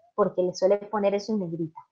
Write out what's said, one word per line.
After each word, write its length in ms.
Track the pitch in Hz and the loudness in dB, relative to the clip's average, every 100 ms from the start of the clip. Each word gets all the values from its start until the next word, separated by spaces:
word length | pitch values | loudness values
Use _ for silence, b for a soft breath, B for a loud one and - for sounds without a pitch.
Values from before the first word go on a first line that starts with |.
| _ - | _ 0
porque 260 | 190 - | 0 2
le 140 | 180 175 | -2 2
suele 220 | 190 202 | 2 2
poner 360 | 202 214 202 | 0 0 0
eso 200 | 202 202 | 0 -2
en 80 | 214 | -4
negrita. 380 | 175 165 160 - - | -4 -6 -6 -8 -20